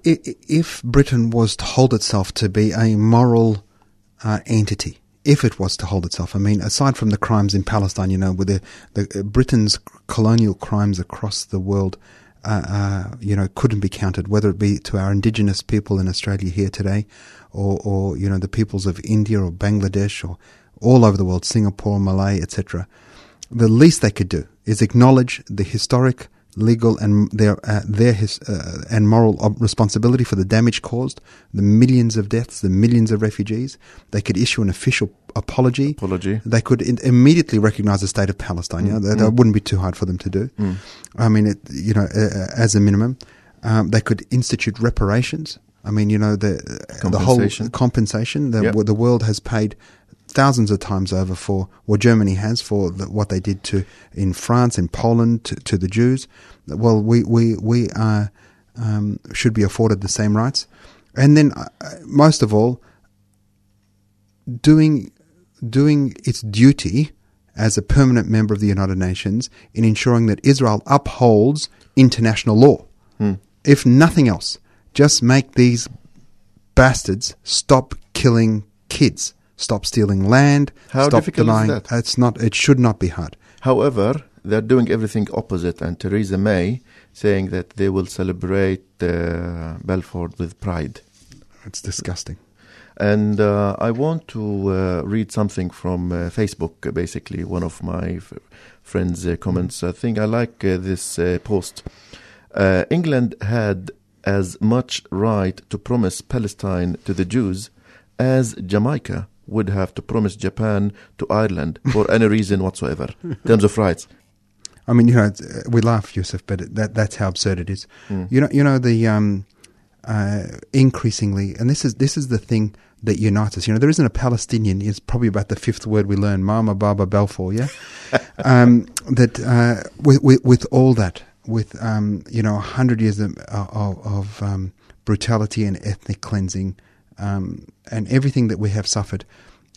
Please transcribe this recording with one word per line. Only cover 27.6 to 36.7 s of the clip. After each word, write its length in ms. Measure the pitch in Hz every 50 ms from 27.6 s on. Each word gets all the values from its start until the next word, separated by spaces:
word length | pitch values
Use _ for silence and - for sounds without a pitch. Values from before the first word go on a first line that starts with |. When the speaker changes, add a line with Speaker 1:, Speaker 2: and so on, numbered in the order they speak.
| - 107
Speaker 1:
uh, 140 | 107 104 -
their 260 | 104 104 101 117 123
his-, 280 | 110 98 107 101 - - - -
uh, 360 | 101 82 71 85 82 73 73 -
and 180 | 110 107 107 104
moral 280 | 113 117 113 110 101 -
ob-, 200 | 107 107 101 -
responsibility 640 | 117 101 - - 110 101 - 110 113 120 123 127 120
for 100 | - 107
the 80 | 95 92
damage 380 | 95 113 113 120 117 - -
caused, 380 | - - 117 120 131 139 - - _ _ - - _ _
the 100 | - 98
millions 540 | 101 101 104 110 123 127 127 123 117 113 107
of 120 | 113 101 104
deaths, 320 | 113 117 117 - - -
the 80 | - 95
millions 420 | 92 98 110 117 120 117 110 107
of 100 | 113 104
refugees. 540 | 110 107 - - 101 104 107 117 127 135 - - _ - - - _ -
They 80 | - 107
could 160 | - - 92
issue 240 | 92 123 - - 117
an 60 | 104 95
official 440 | - - - 131 - - 107 - _ _ _ - -
apology. 560 | - - - - - 127 127 123 139 139 147
Speaker 2:
Apology. 480 | 151 - 104 92 95 90 95 98 104 110 -
Speaker 1:
They 160 | 107 117 113
could 220 | - -